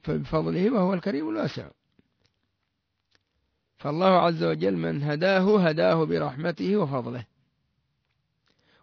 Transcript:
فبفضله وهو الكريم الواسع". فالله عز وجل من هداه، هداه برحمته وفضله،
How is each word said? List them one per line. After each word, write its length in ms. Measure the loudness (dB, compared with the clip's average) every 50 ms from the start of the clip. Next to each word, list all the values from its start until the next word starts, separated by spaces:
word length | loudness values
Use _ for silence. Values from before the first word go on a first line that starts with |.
| -6
فبفضله 680 | -4 -4 -4 -4 -2 -2 -2 -2 -2 -2 0 0 2
وهو 220 | 2 2 0 0 0
الكريم 360 | -2 -4 -4 -4 -4 -4 -4
الواسع". 400 | -4 -4 -4 -6 -6 -8 -14 -14 -18 _ _ _ _ _ _ _ _ _ _ _ _ _ _ _ _ _ _ _ _ _ _ _ _ _ _ _ _ _ _ _ _ _ _ _ _ _ _ _ _
فالله 300 | _ -6 -4 -2 2 4
عز 360 | 4 6 6 4 2 2 0 -2
وجل 340 | -2 0 0 0 -2 0
من 260 | 0 -2 -2 -2 -2 -2
هداه، 640 | -2 -2 0 0 2 2 4 4 4 4 4 4 4
هداه 340 | 2 2 2 2 4 2 2
برحمته 720 | 0 0 -2 -2 -4 -6 -4 -6 -6 -4 -2 -2 0 0
وفضله، 480 | 0 0 -2 -2 -4 -6 -6 -10 -10 -12 _ _ _ _ _ _ _ _ _ _ _ _ _ _ _ _ _ _ _ _ _ _ _ _ _ _ _ _ _ _ _